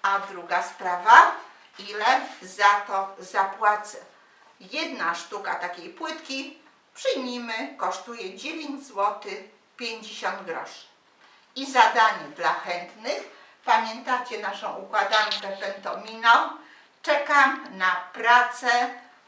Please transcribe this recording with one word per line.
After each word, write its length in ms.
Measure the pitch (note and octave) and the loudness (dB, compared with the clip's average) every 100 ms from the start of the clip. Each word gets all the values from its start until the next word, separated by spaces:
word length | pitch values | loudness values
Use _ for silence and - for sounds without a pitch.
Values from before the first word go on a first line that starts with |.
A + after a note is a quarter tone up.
a 180 | G3 G3 | 2 0
druga 440 | F#3+ F#3 E3+ F3+ | -2 -12 -2 -2
sprawa, 680 | - - F#3+ F3+ G3+ B3 - - - - - - | -2 -6 -4 0 10 10 10 2 -12 -20 -20 -18
ile 420 | G3+ G#3+ A3 C4 C4+ - | -10 -2 2 2 0 -14
za 400 | F#3 - G3+ G#3 - | -16 4 4 4 0
to 280 | G3 G3 - | -4 -4 -10
zapłacę. 800 | F#3 G#3 G3 - G#3+ G#3 - - - _ _ _ _ _ | -4 -2 -2 2 2 2 -4 -16 -20 _ _ _ _ _
Jedna 560 | F#3 - D4 A#3+ F3 - | -10 -6 -6 -4 -4 -4
sztuka 400 | - G#3 E3+ E3+ | -8 -10 -6 -6
takiej 340 | F3 F3 E3+ | -6 -10 -14
płytki, 720 | - D#4+ D#4+ - C4+ - - _ _ _ - | -10 -10 -10 -8 -10 -10 -16 _ _ _ -6
przyjmijmy, 800 | C4 B3+ B3+ B3 A#3+ A3 D4 - | -4 -2 -4 -8 -8 -8 -10 -6
kosztuje 580 | - - A#3+ A#3 F#3 G3 | -6 -6 -12 -12 -12 -12
dziewięć 520 | C#4+ E4 C#4 C4+ - | -10 -10 -10 -12 -12
złotych 520 | G3+ G3+ G#3 G#3 G3+ - _ _ - | -4 -4 -4 -12 -14 -16 _ _ -14
pięćdziesiąt 680 | A#3 A3+ G#3 - F#3+ F#3+ F3+ | -12 -12 -14 -8 -8 -8 -10
groszy. 420 | E3 - - - _ _ _ _ _ _ C4 | -10 -12 -18 -20 _ _ _ _ _ _ -12
I 160 | C4+ | -2
zadanie 560 | B3+ A3+ B3 A3 F3 D3 - | 4 6 6 4 2 -10 -4
dla 180 | E3+ | -2
chętnych. 840 | F3 G3 F3 - G#3+ A#3 - - - - _ - | -2 -4 -8 -8 -12 -8 -6 -8 -20 -20 _ 2
Pamiętacie 760 | - A3+ A#3 - B3 - G#3+ | 2 2 -8 -4 -4 -4 -8
naszą 360 | G3+ G3+ G#3 - | -8 -8 -8 -10
układankę 720 | - G#3+ G3 G3+ A3 - G3 G3 | -4 -2 2 2 2 -4 -6 -8
Pentomino? 960 | G3 - - - A3 A3+ A#3 A#3 - - - - _ _ | -8 -8 -10 -10 -12 0 6 6 4 -6 -18 -20 _ _
Czekam 760 | - C#4+ C#4+ C#4+ C#4 D4 - F#3+ | 0 0 4 6 6 4 -8 -2
na 180 | F#3 F3+ - | 0 0 -4
pracę 760 | B3+ A#3 B3 A#3+ - B3 A#3+ B3 - - - | -4 6 6 6 -2 2 2 0 -6 -18 -20